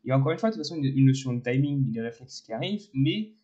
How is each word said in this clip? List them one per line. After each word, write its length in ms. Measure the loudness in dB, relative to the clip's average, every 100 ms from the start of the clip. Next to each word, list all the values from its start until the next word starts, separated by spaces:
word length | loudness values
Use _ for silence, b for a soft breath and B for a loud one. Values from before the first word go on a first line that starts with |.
Il 40 | 0
y 40 |
a 60 | 2
encore 140 | 2
une 60 | 0
fois, 120 | -2
de 40 | -2
toute 80 |
façon, 120 | -6 -4
une, 80 | 0
une 200 | 4 6
notion 260 | 4 0
de 80 | -4
timing, 480 | -2 0 0 0 -2
des 80 | -2
réflexes 400 | -6 -10 -18 -18
qui 120 | -10
arrivent, 360 | -6 -4 -6 -6
mais 380 | -2 0 0 -6 _